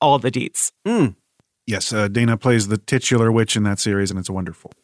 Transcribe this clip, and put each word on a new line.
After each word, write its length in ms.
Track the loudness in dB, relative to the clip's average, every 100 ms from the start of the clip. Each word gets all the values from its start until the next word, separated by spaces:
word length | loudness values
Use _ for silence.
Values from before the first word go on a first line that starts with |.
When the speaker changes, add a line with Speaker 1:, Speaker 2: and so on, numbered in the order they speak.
Speaker 1:
all 180 | 2 2
the 100 | 0
deets. 440 | -4 -4 -4 -6 -6 -2
Speaker 2:
Mm. 300 | 0 0 -2 _ _ _ _ -8
Speaker 3:
Yes, 280 | -6 -4
uh, 160 | -2 0
Dana 260 | 2 2 2
plays 320 | 2 2 2
the 100 | -4
titular 540 | -2 -2 2 2 4
witch 240 | 2 2 0
in 80 |
that 160 | 0 -2
series, 320 | -2 -2 -2
and 80 | -6
it's 100 | -6
wonderful. 440 | -8 -8 -12 -20 _